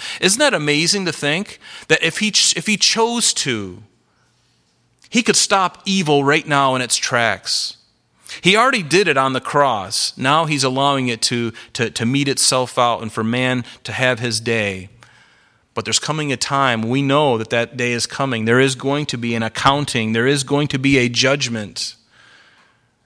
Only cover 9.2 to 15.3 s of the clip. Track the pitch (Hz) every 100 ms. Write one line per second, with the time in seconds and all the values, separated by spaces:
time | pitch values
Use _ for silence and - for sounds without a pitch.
9.2 | 135 131 - 147 139 110 92 - - -
10.2 | 127 156 156 147 131 131 139 139 127 113
11.2 | - 120 113 - - - 113 - 117 139
12.2 | 139 131 - 131 123 - 120 110 113 113
13.2 | 110 123 127 127 113 - - 107 131 117
14.2 | 120 110 120 113 101 95 92 - - -
15.2 | _